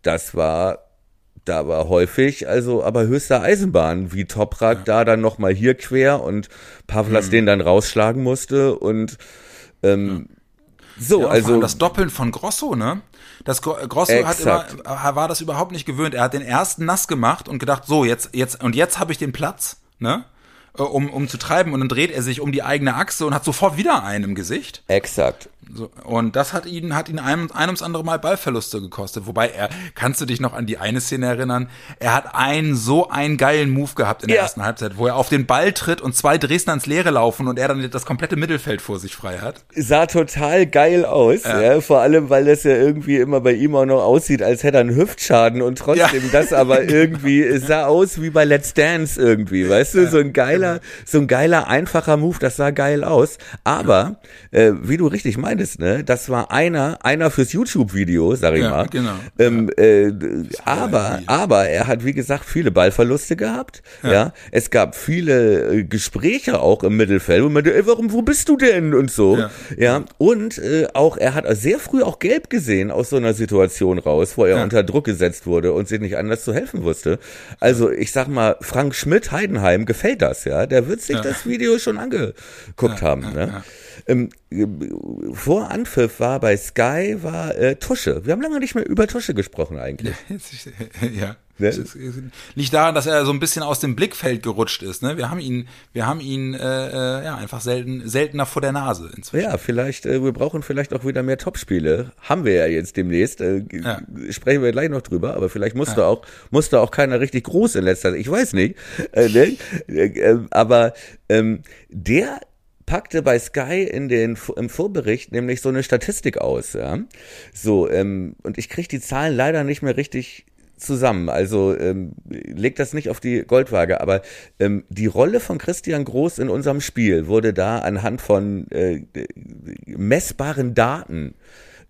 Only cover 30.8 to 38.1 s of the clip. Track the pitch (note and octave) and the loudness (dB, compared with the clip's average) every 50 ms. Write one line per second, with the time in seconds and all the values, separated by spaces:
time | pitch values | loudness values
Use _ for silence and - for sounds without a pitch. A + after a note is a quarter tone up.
30.8 | F#2 G#2+ A#2 B2+ A#2+ - C#3 C3 B2+ B2 A#2+ A#2 C3 B2+ B2 B2 B2+ B2 - - | -6 -4 -4 -4 -4 -6 -6 -4 -4 -4 -4 -4 -4 -4 -4 -4 -4 -8 -12 -20
31.8 | - - C#3 _ B2+ A#2 A#2 C3+ - - - - C3 C#3 D3 D#3 D#3 D#3 C#3 A#2+ | -20 -20 -14 _ -2 0 0 0 -2 -4 -2 -2 0 0 0 -2 0 0 -2 -2
32.8 | G#2+ A#2+ C#3 E3 F3 - - C#3 C#3+ D3 D3+ C3 C3+ C#3 D3+ D3+ D3 C#3 C3 C#3 | 0 2 2 2 2 0 -2 -4 -2 -2 0 2 2 4 4 2 2 2 0 0
33.8 | C#3+ C#3 - - A#2+ G2+ A2 - - G#3+ A3+ G#3 F#3+ E3+ - A2 G2 A2 A2+ - | -2 -4 -2 -2 -2 -2 -2 -4 0 2 2 2 2 0 -4 -4 -4 -4 -4 -4
34.8 | A2+ G#2 F#2+ G2 A#2 B2 A#2+ C3 B2+ - D3+ C#3 B2+ B2 B2 C3+ E3 G3+ G3+ - | -8 -8 -4 -2 -2 0 2 0 0 2 0 0 2 2 2 2 2 0 0 -2
35.8 | - E3+ E3+ E3+ - - B2 - - C#3+ D3+ D#3+ D3 B2 D#3 F3 - - D#3 C3+ | -2 -2 -4 -2 -4 -4 -4 0 2 2 2 2 2 0 0 0 0 -2 -2 -2
36.8 | - C#3 D3 E3+ F3 F3 D3 A#2+ A2+ A#2 A2+ - C#3 B2+ B2 B2 B2+ C#3 C#3 C3+ | -2 -2 -2 0 0 2 2 4 2 2 0 -2 -6 -4 -2 -2 -2 -2 -2 -2
37.8 | B2+ B2+ - B2+ - - | -4 -6 -6 -8 -6 -4